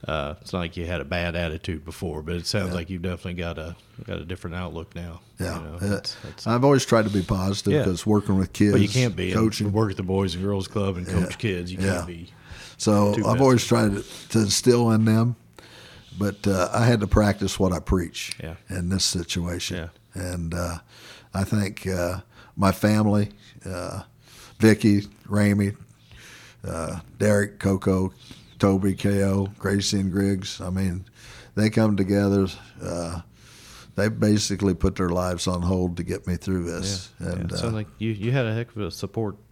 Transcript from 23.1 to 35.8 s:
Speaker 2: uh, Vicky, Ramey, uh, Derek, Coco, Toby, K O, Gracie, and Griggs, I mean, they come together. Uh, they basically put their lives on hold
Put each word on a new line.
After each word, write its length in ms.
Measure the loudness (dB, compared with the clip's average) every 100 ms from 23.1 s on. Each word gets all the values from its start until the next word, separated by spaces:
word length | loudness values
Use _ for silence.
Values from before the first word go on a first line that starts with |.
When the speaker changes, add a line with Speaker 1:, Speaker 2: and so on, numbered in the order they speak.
| 2 0 -6 -20 -18
Speaker 2:
uh, 380 | -12 -8 -8 -10 -12 _ -20 -20 -20 4
Vicky, 420 | 6 6 6 4 0 -16 -4
Ramey, 460 | 2 4 4 0 -4 -18 _ _ -20 -20 -20 -20 -16 -10
uh, 340 | -8 -6 -8 -12 -2
Derek, 400 | 4 4 2 0
Coco, 540 | 0 2 2 2 0 -6 -20 -20 -20 2
Toby, 360 | 4 4 2
K 280 | 0 0 2
O, 240 | 2 2 -2 -4
Gracie, 420 | 0 0 0 0
and 100 | 0
Griggs, 500 | 2 2 0 -4 -10
I 80 | -6
mean, 340 | -2 -2 -4 -10 -20 -20 -20 -10
they 140 | 0 2
come 260 | 4 2 2
together. 500 | 2 4 4 4 2 -2 -18 -14
Uh, 380 | -8 -6 -6 -8 -12 -20 -20 -20 -20 -20 -10 -2
they 120 | -2
basically 640 | 2 2 2 2 0 0
put 240 | 2 0 0
their 140 | -2
lives 360 | 0 -2 -2 -2
on 140 | 0
hold 360 | 0 2